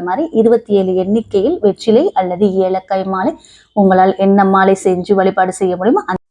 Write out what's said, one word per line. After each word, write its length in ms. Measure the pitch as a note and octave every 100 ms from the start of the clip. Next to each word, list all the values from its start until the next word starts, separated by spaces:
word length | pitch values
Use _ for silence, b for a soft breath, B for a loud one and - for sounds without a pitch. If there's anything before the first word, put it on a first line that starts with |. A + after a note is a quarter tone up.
மாதிரி 220 | F3+ G3 E4
இருபத்தி 400 | A3 A3 A#3 A#3 G3+
ஏழு 140 | F#3 F#3
எண்ணிக்கையில் 600 | F#3 A3 - G3+ A3+ F4
வெற்றிலை 440 | G3+ F3 - A3 F4+
அல்லது 340 | - F#3 F3+ G3+ F#3+
ஏலக்காய் 460 | F#3 F#3+ - F#3+ F#3+
மாலை, 240 | F#3 A#3 D#4+ B B B G#3
உங்களால் 380 | F#3+ F#3 F#3+ F#3+
என்ன 280 | G3 G3+ G3
மாலை 280 | F#3+ F#3+ F#3+
செஞ்சு 380 | G3 F3+ F3+ G3
வழிபாடு 400 | F#3+ F#3+ F#3 -
செய்ய 200 | F#3 F3+
முடியுமோ 280 | G3 F#4+
அந்த 180 | - F#3 _